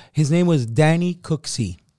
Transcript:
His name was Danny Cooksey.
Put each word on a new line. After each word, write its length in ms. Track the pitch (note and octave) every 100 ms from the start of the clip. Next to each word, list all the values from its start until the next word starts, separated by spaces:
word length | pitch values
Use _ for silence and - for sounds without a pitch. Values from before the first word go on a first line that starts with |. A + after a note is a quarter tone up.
| -
His 180 | - C#3+
name 160 | E3+ F3
was 180 | D#3
Danny 520 | A2+ A#2 D#3 E3+ F3+ F3
Cooksey. 640 | - D3+ - - G2+ F2 _